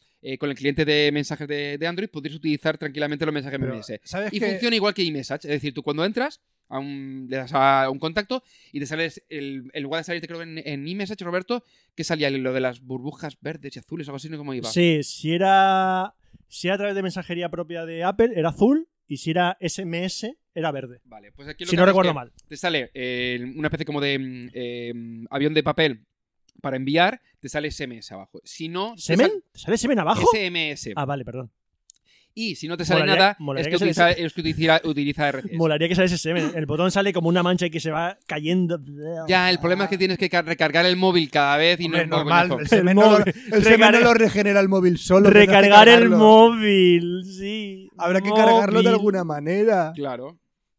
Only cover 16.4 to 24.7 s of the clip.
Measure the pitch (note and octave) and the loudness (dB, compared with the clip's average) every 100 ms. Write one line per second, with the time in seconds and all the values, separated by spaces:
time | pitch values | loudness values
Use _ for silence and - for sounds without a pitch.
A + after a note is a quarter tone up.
16.4 | _ - F3+ G3 G3+ G3 F#3+ F3 F3 F3 | _ -10 -6 -4 -4 -4 -6 -8 -10 -8
17.4 | E3+ E3 D#3+ E3+ E3 E3 F3+ G3+ A#3 F#3+ | -8 -8 -10 -10 -12 -6 -4 0 0 0
18.4 | D#3+ - A3 D4 E4 _ - C#3 D#3+ E3 | -2 2 2 2 -2 _ -14 -10 -4 0
19.4 | F3+ F#3 F3 - F#3 E3+ F#3 - G#3+ D4 | 0 -2 -8 -8 -8 -6 -6 -8 -12 -14
20.4 | _ E3+ D#3+ C#3 C3 A#2+ _ A2+ - - | _ -8 -8 -8 -12 -18 _ -20 -20 -20
21.4 | D3+ D3+ F3 F3 F#3 F#3+ F3+ D3 A#2+ _ | -20 -14 -4 2 4 4 2 -2 -8 _
22.4 | - D3 F3+ D#3 A#2+ C3+ B2+ B2 B2 B2 | -20 -8 -4 -4 -4 -8 -8 -4 -4 -6
23.4 | B2 C3+ D3+ D#3 D3+ D3 C#3+ C#3 C3 B2+ | -8 -6 -6 -6 -6 -4 -4 -4 -6 -12
24.4 | B2 B2+ A#2+ | -16 -12 -10